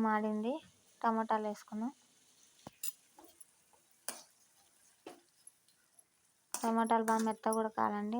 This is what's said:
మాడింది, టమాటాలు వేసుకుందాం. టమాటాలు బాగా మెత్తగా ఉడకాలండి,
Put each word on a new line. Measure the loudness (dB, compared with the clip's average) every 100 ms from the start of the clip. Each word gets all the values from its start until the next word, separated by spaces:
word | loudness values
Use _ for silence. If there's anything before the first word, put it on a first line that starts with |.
| 4
మాడింది, | 2 0 -2 -2 -4 -8 _ _ -4
టమాటాలు | 0 0 2 0 0
వేసుకుందాం. | -6 -8 -6 -6 -8 _ _ _ _ -20 _ -20 -10 -10 -10 _ -20 -20 -20 -20 _ _ _ _ _ -12 -12 -12 _ _ _ _ _ _ _ -20 -20 _ _ -20 _ _ _ _ _ _ _ _ _ _
టమాటాలు | -4 0 2 4 4 4
బాగా | 2 2
మెత్తగా | 0 0 0
ఉడకాలండి, | 0 0 0 0 -2